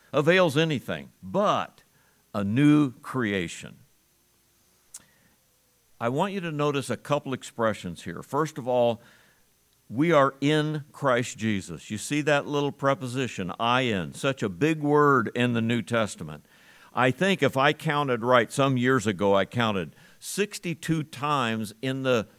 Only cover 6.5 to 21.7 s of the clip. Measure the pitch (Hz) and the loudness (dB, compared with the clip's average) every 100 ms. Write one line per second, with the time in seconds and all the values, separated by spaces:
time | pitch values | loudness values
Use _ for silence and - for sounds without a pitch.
6.5 | 147 147 139 127 107 - 147 139 127 - | -2 0 -2 -4 -6 -2 -4 -2 -8 -8
7.5 | - 113 101 92 82 90 85 - 135 156 | -2 0 0 -8 -10 -12 -12 -6 -4 -2
8.5 | 156 123 123 120 117 - - _ _ _ | -4 -2 2 2 0 -8 -20 _ _ _
9.5 | _ _ _ _ 107 165 151 135 - 143 | _ _ _ _ -2 4 6 4 2 0
10.5 | 156 151 151 143 - 139 120 120 - 110 | 2 0 -4 -8 -4 0 0 0 -4 -2
11.5 | 101 85 76 - 107 - 147 151 143 107 | -2 -6 -12 -10 -10 -4 -2 0 0 0
12.5 | 143 143 - 139 135 127 127 120 - 90 | -2 -4 -2 -2 -2 -4 -4 -6 -4 -8
13.5 | - 117 123 127 98 76 67 139 131 110 | -2 0 2 2 -2 -4 -4 -4 -2 -4
14.5 | 87 151 160 147 147 147 135 110 - 123 | 0 0 0 2 4 6 4 2 -2 0
15.5 | 117 113 120 - 117 104 - 78 76 - | 0 0 -2 -2 -2 -2 -6 -14 -14 -18
16.5 | _ - - - - 127 127 190 190 135 | _ -20 -20 -10 0 0 2 0 2 2
17.5 | 139 139 156 160 147 143 120 117 127 110 | 4 2 2 -2 -2 0 -2 4 4 4
18.5 | - 135 131 123 131 104 90 101 98 95 | 0 0 2 2 2 0 0 2 2 2
19.5 | 120 117 98 78 - - - - - 208 | 0 0 0 -6 -12 -20 -18 -10 -4 -4
20.5 | - 180 160 - 160 147 - 147 143 117 | -6 -8 -8 -4 -4 -4 -6 -2 0 0
21.5 | 113 107 | -2 -6